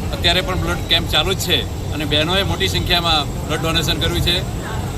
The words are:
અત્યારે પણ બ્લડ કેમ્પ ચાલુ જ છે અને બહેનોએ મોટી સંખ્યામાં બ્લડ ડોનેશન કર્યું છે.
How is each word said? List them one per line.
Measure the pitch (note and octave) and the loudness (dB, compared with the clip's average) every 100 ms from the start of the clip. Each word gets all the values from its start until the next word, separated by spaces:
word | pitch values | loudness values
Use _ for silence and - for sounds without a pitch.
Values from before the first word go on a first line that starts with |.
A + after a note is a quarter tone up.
| - | -4
અત્યારે | - F3 F3 | 0 2 2
પણ | F3+ | 0
બ્લડ | F3+ E3 F3 | 0 0 0
કેમ્પ | - E3+ E3 | 0 0 2
ચાલુ | D#3 E3 | 0 2
જ | F#3+ | 0
છે | F3+ F#3 G2 - - | 0 0 -2 -4 -4
અને | D3+ | -4
બહેનોએ | D3 D3 D#3+ F#3+ | 0 0 2 2
મોટી | G3 G3+ F#3+ | 0 0 0
સંખ્યામાં | F3+ F3 F3 E3+ D#3 C#3+ - - | 0 2 2 2 2 0 -4 -2
બ્લડ | D#3 | -2
ડોનેશન | D#3+ E3 D#3+ E3 | 0 0 0 0
કર્યું | E3 E3 | 0 2
છે. | F3 F3+ E3+ - - - - | 0 0 -2 -4 -4 -4 -2